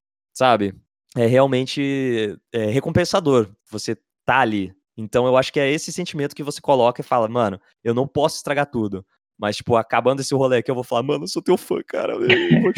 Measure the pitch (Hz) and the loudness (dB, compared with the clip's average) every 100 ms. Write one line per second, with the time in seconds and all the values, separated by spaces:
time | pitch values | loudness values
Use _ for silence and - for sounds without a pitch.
0 | _ _ _ - 127 113 101 - _ _ | _ _ _ 0 2 2 0 -6 _ _
1 | _ 127 117 127 135 127 131 - 139 139 | _ 0 2 4 4 2 -2 -4 -2 -2
2 | 131 117 107 85 _ 117 107 131 160 175 | -2 -2 -2 -6 _ -4 0 0 0 0
3 | 170 196 151 127 101 - _ 104 - 110 | 0 0 4 2 2 -4 _ -12 -8 -8
4 | _ _ - 127 120 104 92 - _ - | _ _ 0 2 2 0 -4 -10 _ -14
5 | 110 123 127 127 131 147 139 156 - 175 | -4 0 2 2 2 0 0 -2 -6 -10
6 | 175 156 143 - 147 - - 135 120 123 | -8 -6 -8 -8 -10 -6 0 2 2 0
7 | - 127 110 120 104 92 _ _ 117 117 | -2 0 0 0 -2 -2 _ _ -4 -2
8 | 143 - 151 - 151 139 143 120 104 95 | -2 0 0 -2 -4 -2 -2 -2 -4 -6
9 | - _ _ - 107 104 - 117 - 117 | -14 _ _ -6 -6 -4 0 0 2 0
10 | 120 139 135 135 131 123 123 123 123 120 | 2 0 0 0 2 2 0 -4 -2 -4
11 | 135 147 180 - - 180 - - - - | -2 -4 -4 -6 0 0 0 -6 -6 -6
12 | - - - 359 349 - - | -4 -2 0 0 2 2 2